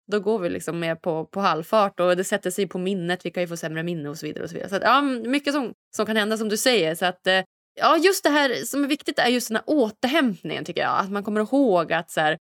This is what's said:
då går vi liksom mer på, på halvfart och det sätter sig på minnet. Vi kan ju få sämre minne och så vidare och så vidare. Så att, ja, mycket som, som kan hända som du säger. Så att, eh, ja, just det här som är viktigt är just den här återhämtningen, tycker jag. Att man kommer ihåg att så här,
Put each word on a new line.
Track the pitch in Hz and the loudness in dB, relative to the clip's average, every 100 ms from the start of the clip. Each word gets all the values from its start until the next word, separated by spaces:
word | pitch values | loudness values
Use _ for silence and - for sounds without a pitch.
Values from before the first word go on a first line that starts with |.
| - | -4
då | 208 | -2
går | 196 226 | 0 -2
vi | 175 | -2
liksom | 180 170 170 | -4 -6 -4
mer | 165 | -4
på, | 165 180 160 | -4 -4 -4
på | 160 196 | -4 -2
halvfart | 196 156 165 214 202 - | 0 0 2 2 2 2
och | 180 180 | 2 2
det | |
sätter | 190 202 185 | 0 -2 -2
sig | 185 185 | -4 -4
på | 185 | -4
minnet. | 185 196 170 180 - | -4 -4 -2 -4 -4
Vi | |
kan | 180 | -6
ju | 175 | -6
få | 170 | -6
sämre | 165 160 | -6 -6
minne | 170 170 147 | -4 -6 -8
och | 156 | -8
så | 151 | -10
vidare | - | -8
och | 165 | -8
så | |
vidare. | 165 180 | -8 -6
Så | 190 | 0
att, | |
ja, | 208 262 | 4 4
mycket | 285 247 226 277 285 | 2 -2 -2 -2 0
som, | 285 233 - _ - | -2 -4 -8 _ -4
som | 208 | 0
kan | 220 | 0
hända | 208 220 | 0 0
som | 220 | -2
du | 208 | 0
säger. | 254 233 160 | 2 2 2
Så | 175 180 | 0 -2
att, | 180 190 | 0 2
eh, | 190 180 _ _ - | 2 0 _ _ 0
ja, | 254 320 | 4 4
just | 349 370 | 4 2
det | 320 | 2
här | 294 277 151 | 4 2 0
som | 233 277 | -4 -2
är | 277 | 0
viktigt | 294 - 294 | -2 -2 0
är | 240 | 2
just | 247 233 | 2 0
den | 220 | -4
här | - | 0
återhämtningen, | 302 220 - 247 320 254 175 165 147 | 2 2 0 0 2 0 -2 -6 -8
tycker | 151 160 | -6 -2
jag. | 139 135 | 0 0
Att | 190 | -2
man | 202 | -4
kommer | 202 208 | -2 -2
ihåg | 214 269 262 180 160 | 0 2 4 2 2
att | 165 - | -2 -2
så | - | 0
här, | 156 156 | 0 0